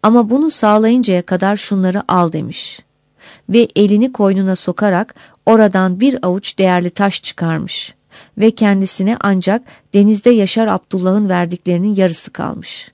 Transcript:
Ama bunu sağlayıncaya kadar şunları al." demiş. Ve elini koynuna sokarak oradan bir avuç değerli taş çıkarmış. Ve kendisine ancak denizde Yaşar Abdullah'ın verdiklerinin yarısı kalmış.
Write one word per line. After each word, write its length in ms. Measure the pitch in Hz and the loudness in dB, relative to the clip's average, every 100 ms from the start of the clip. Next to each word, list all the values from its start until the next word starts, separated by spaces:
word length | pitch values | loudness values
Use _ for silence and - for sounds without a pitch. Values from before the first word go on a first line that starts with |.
Ama 280 | 214 240 214 | 4 2 2
bunu 200 | 254 311 | 0 -2
sağlayıncaya 720 | - 214 214 220 254 233 180 | 0 2 4 4 2 2 -2
kadar 340 | 175 180 190 208 | -2 -2 -2 -2
şunları 460 | - 196 185 190 - | -4 -2 0 -2 0
al." 240 | 180 170 | 0 2
demiş. 480 | 160 120 - - - _ _ _ _ - - - | -2 -8 -10 -14 -18 _ _ _ _ -20 -20 0
Ve 200 | 208 226 - | 2 2 2
elini 360 | 202 208 262 | 2 2 0
koynuna 440 | 254 196 190 190 185 | 0 0 0 -2 -2
sokarak 580 | - 180 208 180 220 - - _ - | -4 -2 0 0 -4 -12 -20 _ 2
oradan 540 | 220 208 190 185 180 | 4 4 2 -2 0
bir 260 | 262 254 185 | -2 0 -2
avuç 320 | 185 - - | -4 -6 0
değerli 320 | 185 180 175 | 2 2 -2
taş 320 | 175 202 - | -2 -2 -2
çıkarmış. 720 | - - 165 160 - - - _ _ - _ - | -12 -6 -4 -4 -6 -10 -14 _ _ -20 _ 0
Ve 120 | 220 | 0
kendisine 680 | 226 214 196 190 - 190 233 | 2 0 2 -2 -2 -2 -2
ancak 420 | 202 190 185 220 - - _ | 0 0 0 -4 -6 -20 _
denizde 360 | 202 202 214 247 | 2 4 4 4
Yaşar 360 | 233 196 226 220 | 4 2 0 0
Abdullah'ın 600 | 185 _ 190 180 202 202 | -2 _ -4 0 0 0
verdiklerinin 680 | 180 175 175 - 175 202 | 0 -2 -4 -2 -2 0
yarısı 360 | 196 185 165 - | 0 0 -2 -12
kalmış. 600 | - - - 170 - - | -10 -10 -10 -14 -18 -20